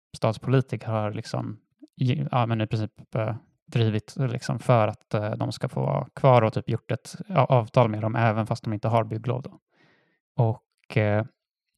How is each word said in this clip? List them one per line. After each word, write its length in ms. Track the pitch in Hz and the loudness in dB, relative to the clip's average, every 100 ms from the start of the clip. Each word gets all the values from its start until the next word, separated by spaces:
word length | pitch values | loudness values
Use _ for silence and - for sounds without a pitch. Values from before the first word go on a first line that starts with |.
| _ - | _ -4
stads 220 | 117 110 | -2 -2
politik 460 | - 131 127 113 | 0 0 0 -6
har 280 | - 110 107 | -4 -4 -4
liksom 440 | 107 - 127 113 110 _ _ - - | -6 -8 -8 -8 -10 _ _ -20 -4
ge-, 320 | 127 143 143 | -2 0 -2
ja, 160 | 131 117 | 0 0
men 140 | 113 | 0
i 60 | 110 | -2
princip, 480 | 110 107 - - | -2 -4 -8 -8
eh, 200 | 120 110 113 - _ _ | -4 -4 -6 -12 _ _
drivit 480 | 123 110 107 - - | 0 0 0 -4 -6
liksom 420 | 135 117 - 127 | -4 -4 -6 -4
för 300 | - 123 107 | 2 4 2
att, 260 | 104 _ | -2 _
eh, 160 | 107 107 | -4 -2
de 220 | 117 120 | -4 -4
ska 160 | - 127 | -4 -6
få 120 | - | -4
vara 260 | 131 - - | -2 -2 -4
kvar 280 | - 139 123 | 2 6 6
och 100 | 110 | 4
typ 180 | - - | 0 -4
gjort 200 | 117 - | -6 -4
ett, 260 | 117 - - - | -8 -8 -16 -2
ja, 160 | 180 | 0
avtal 440 | 127 127 107 - 120 | 4 2 4 4 4
med 140 | 107 | 2
dem 140 | 110 117 | -2 0
även 300 | 113 107 107 | 2 2 -2
fast 180 | 117 | -4
de 80 | - | -4
inte 160 | 104 117 | -4 0
har 160 | 117 | 0
bygglov 380 | 110 110 113 123 | 0 -4 -4 -6
då. 160 | 139 - _ _ _ _ _ _ _ - | -8 -16 _ _ _ _ _ _ _ 0
Och, 600 | 113 120 _ _ - - | 0 0 _ _ -4 0
eh, 280 | 107 104 113 _ _ _ _ | 2 2 -2 _ _ _ _